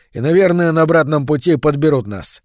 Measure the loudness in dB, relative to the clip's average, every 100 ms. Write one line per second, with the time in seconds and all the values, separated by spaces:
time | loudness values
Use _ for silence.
0 | _ -6 0 2 2 2 0 2 2 2
1 | 2 -2 -2 -2 0 0 0 0 0 0
2 | -2 -10 -10 -12